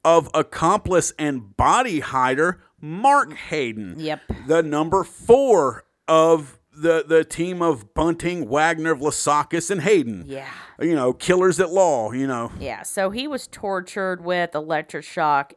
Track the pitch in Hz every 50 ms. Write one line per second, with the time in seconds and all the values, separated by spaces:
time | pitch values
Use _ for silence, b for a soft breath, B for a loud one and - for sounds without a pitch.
0 | - 160 165 170 151 - - 156 147 - - - 160 170 196 208 - 175 185 170
1 | - - - - 151 147 139 127 110 98 - - 123 143 180 233 262 247 175 147
2 | 120 - 135 131 127 127 131 139 160 180 180 b b b b _ - 151 160 190
3 | 233 277 285 285 247 170 151 - - - 160 156 135 117 110 110 104 92 85 160
4 | 160 151 151 143 - - - - 110 131 156 165 165 151 147 151 160 165 185 196
5 | 180 - - - - - 233 269 277 262 220 175 143 127 113 - - _ _ _
6 | _ - 160 160 160 165 165 156 147 131 - _ _ _ _ 151 151 165 165 160
7 | 147 147 160 160 156 - - - 170 180 185 175 170 170 151 117 - - - -
8 | 156 170 165 170 - 175 180 175 143 104 127 147 156 165 165 160 156 165 160 127
9 | 139 151 139 - - 147 147 147 143 - - 170 160 - 202 185 143 196 220 175
10 | 135 117 107 90 85 139 135 135 135 B B B B B B - 139 165 170 147
11 | 127 127 127 - - - 180 185 185 190 160 143 185 165 170 196 190 170 143 123
12 | 110 107 113 131 135 135 127 117 117 117 - - 131 131 110 98 - - - 202
13 | 190 196 202 240 262 302 294 254 - - - - - 202 196 185 185 185 - 208
14 | 190 185 180 175 170 175 180 175 170 170 - 151 151 156 165 151 156 - - 151
15 | 143 - - 185 160 151 147 139 143 - -